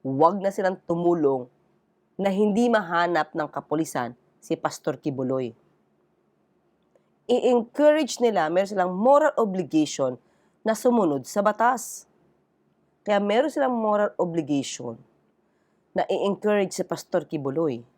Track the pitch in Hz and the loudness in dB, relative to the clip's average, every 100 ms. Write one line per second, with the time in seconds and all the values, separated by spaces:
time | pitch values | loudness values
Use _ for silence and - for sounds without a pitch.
0 | 135 135 160 196 196 196 190 185 - 170 | -4 2 4 4 -4 -2 -2 -2 -4 0
1 | 175 175 143 135 123 _ _ _ _ _ | 2 2 2 0 -6 _ _ _ _ _
2 | _ - 196 190 214 202 240 220 170 170 | _ -4 -2 0 0 2 2 2 0 0
3 | 175 170 151 165 147 - - 156 160 139 | 2 0 -2 -4 -6 -8 -6 -4 -2 -4
4 | 120 123 _ _ - 165 151 - - 143 | -6 -10 _ _ -8 -4 -4 -6 -8 -6
5 | 156 131 127 131 127 113 _ _ _ _ | -6 -6 -4 -4 -6 -10 _ _ _ _
6 | _ _ _ _ _ _ _ _ _ _ | _ _ _ _ _ _ _ _ _ _
7 | _ _ - 247 240 240 233 - 302 302 | _ _ 0 2 4 2 0 4 4 4
8 | 277 - 233 196 156 175 196 202 180 185 | 0 0 0 2 0 0 0 -2 -2 2
9 | 233 285 302 - 226 185 147 156 147 - | 4 6 4 0 -2 -2 0 0 0 -2
10 | 131 127 _ _ _ _ 214 220 254 240 | -4 -4 _ _ _ _ -4 0 2 2
11 | 180 143 - 208 202 208 233 254 - - | 2 0 -4 -2 -2 2 0 0 -8 -16
12 | - _ _ _ _ _ _ _ _ _ | -20 _ _ _ _ _ _ _ _ _
13 | - 202 202 214 294 311 269 240 220 208 | -2 0 2 2 2 0 0 0 0 0
14 | 208 - 180 165 139 143 123 - 123 113 | 0 -2 -2 -2 -2 -2 -2 -10 -12 -12
15 | _ _ _ _ _ _ _ _ _ - | _ _ _ _ _ _ _ _ _ -6
16 | - 190 196 185 214 208 190 - 175 160 | -2 -2 -2 -2 0 0 0 -4 -6 -8
17 | - 180 147 156 139 139 165 117 120 | -4 -4 -4 -6 -4 -2 -2 -4 -10